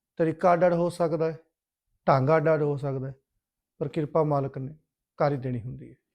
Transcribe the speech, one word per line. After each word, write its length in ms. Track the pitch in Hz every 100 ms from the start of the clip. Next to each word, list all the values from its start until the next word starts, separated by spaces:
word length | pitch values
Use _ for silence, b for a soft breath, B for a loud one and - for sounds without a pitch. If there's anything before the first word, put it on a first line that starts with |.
| _ -
ਤਰੀਕਾ 360 | 165 160 185
ਅੱਡ 140 | 175 180
ਅੱਡ 60 |
ਹੋ 180 | 170 175
ਸਕਦਾ 420 | 170 170 160 160
ਹੈ, 60 | 160 _ _ _ _ _ _ -
ਢੰਗ 200 | 139 131 160
ਅੱਡ 120 | 156
ਅੱਡ 80 | 160
ਹੋ 140 | 147 143
ਸਕਦਾ 320 | 139 135 131
ਹੈ, 60 | 135 _ _ _ _ _ -
ਪਰ 100 | 151
ਕਿਰਪਾ 340 | 165 147 165
ਮਾਲਕ 360 | 151 143 135 135
ਨੇ 160 | 135 156 _ _ _ -
ਕਰ 160 | 147
ਹੀ 40 | 143
ਦੇਣੀ 240 | 127 120
ਹੁੰਦੀ 300 | 120 131 123
ਹੈ। 40 | 131 _